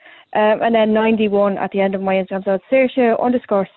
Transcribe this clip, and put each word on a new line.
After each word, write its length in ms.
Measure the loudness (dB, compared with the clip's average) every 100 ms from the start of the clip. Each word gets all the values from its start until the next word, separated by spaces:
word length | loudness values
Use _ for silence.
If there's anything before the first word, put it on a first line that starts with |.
| -20 -20 -8
um, 280 | 0 0 2
and 120 | 2
then 180 | 2 2
ninety-one 680 | 2 2 2 0 2 0 -2
at 120 | -6
the 80 | -2
end 140 | -2
of 80 | -2
my 120 | -2
Instagram. 300 | -2 -4 -6
So 100 | -4
it's 100 | -4 0
Saoirse 500 | 0 0 0 0 0
underscore 460 | 0 -2 -2 -2 -2